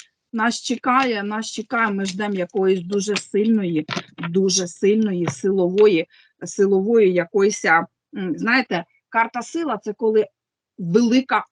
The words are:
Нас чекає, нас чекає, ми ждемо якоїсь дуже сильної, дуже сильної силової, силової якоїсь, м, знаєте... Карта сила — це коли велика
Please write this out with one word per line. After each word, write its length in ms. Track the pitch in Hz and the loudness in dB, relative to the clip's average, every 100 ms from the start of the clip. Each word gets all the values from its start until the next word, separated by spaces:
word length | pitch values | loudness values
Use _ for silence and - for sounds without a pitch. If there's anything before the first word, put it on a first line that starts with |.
| - _ _ | -20 _ _
Нас 300 | 226 226 233 | -4 -2 -2
чекає, 600 | - 240 269 254 262 214 | -6 -4 0 0 2 -2
нас 280 | 202 214 220 | -4 -6 -8
чекає, 400 | - 214 240 220 | -10 -6 -2 -2
ми 140 | 196 196 | -2 -4
ждемо 280 | 185 208 | -4 -4
якоїсь 460 | 196 175 214 190 190 | -4 -4 0 2 0
дуже 360 | 175 202 196 196 | -2 -4 -2 -4
сильної, 720 | - 196 220 220 185 160 156 - - - 165 | -2 0 2 2 0 -2 -4 -8 -12 -10 -4
дуже 380 | 175 190 190 175 | 0 0 0 -4
сильної 600 | - 196 220 214 180 165 | -2 2 2 0 -2 -4
силової, 800 | - 196 196 175 185 214 170 170 _ _ - | -2 -2 0 0 4 4 4 -2 _ _ -18
силової 680 | 175 - 196 190 196 233 202 | -10 0 2 2 2 4 4
якоїсь, 520 | 175 170 214 196 202 | 2 0 2 0 0
м, 200 | 196 165 165 _ _ - 185 165 | 2 2 0 _ _ -8 -6 -4
знаєте... 480 | 208 254 247 180 165 _ _ | -2 0 0 -4 -6 _ _
Карта 340 | 226 226 240 | -2 -2 -4
сила — 360 | - 330 320 214 | -8 -6 -4 -6
це 100 | - | -8
коли 340 | 202 226 220 - _ _ _ _ - | -4 0 0 0 _ _ _ _ -12
велика 680 | 175 185 240 247 262 214 - | 0 2 4 2 0 -4 -4